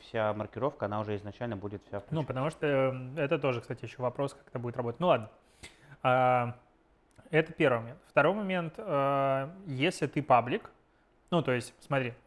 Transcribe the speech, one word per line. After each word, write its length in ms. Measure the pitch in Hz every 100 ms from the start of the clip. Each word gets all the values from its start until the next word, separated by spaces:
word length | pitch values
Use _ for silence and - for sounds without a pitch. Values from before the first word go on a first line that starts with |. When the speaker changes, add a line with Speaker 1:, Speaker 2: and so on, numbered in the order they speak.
Speaker 1:
вся 320 | - 113 107
маркировка, 520 | 104 101 - 131 151 104
она 140 | 107
уже 160 | 107 104
изначально 420 | 101 - 123 101
будет 260 | 101 101
вся 140 | - 101
Speaker 2:
Ну, 20 |
Speaker 1:
включена. 260 | - 156 135
Speaker 2:
потому 240 | 127 147
что, 160 | 156 151
э, 540 | 139 135 127 127 147
это 160 | 143 160
тоже, 220 | 139 120
кстати, 240 | - 120 113
еще 160 | -
вопрос, 320 | 123 - 139
как 140 | - -
это 120 | 131
будет 180 | 120 120
работать. 220 | 117 113
Ну, 80 | 180
ладно. 220 | 131 107 - _ _ - - - 139 131
А, 520 | 127 127 127 120 117 _ _ _ _ _ - -
это 220 | 156 160
первый 260 | - 151 120
момент. 200 | 113 139 _
Второй 280 | - 143 208
момент, 380 | 196 185 165 160
э, 720 | 220 143 139 139 135 135 135 190 196
если 380 | 131 156 - 143
ты 160 | -
паблик, 480 | 131 123 117 196 - - _ _ _ _ _
ну, 100 | 175
то 120 | -
есть, 200 | 123 117 -
смотри, 340 | - 139 123 113